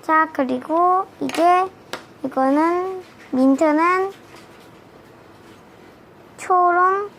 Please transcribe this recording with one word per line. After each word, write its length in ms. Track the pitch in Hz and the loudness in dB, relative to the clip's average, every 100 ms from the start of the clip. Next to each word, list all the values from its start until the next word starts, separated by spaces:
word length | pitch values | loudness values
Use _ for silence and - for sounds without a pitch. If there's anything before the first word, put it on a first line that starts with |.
자, 260 | - 320 311 | 0 0 0
그리고 720 | 311 262 254 254 320 359 370 381 - | -2 -4 -4 -4 0 2 0 -2 -8
이제 460 | 277 269 339 359 370 - - - - - | -8 0 2 2 0 -8 -18 -18 -18 -12
이거는 760 | 269 269 262 285 330 349 370 381 359 - - | -8 -2 0 2 0 -2 -6 -10 -14 -20 -8
민트는 800 | 254 262 269 320 302 339 370 381 392 - - - - - - - - - - - - - - - - - - - - - - | 0 2 4 2 2 2 0 -4 -8 -20 -20 -20 -20 -20 -20 -20 -20 -20 -20 -20 -20 -20 -20 -20 -20 -20 -20 -20 -20 -20 -20
초록 680 | - 359 359 349 359 392 403 | -2 2 2 2 2 0 -6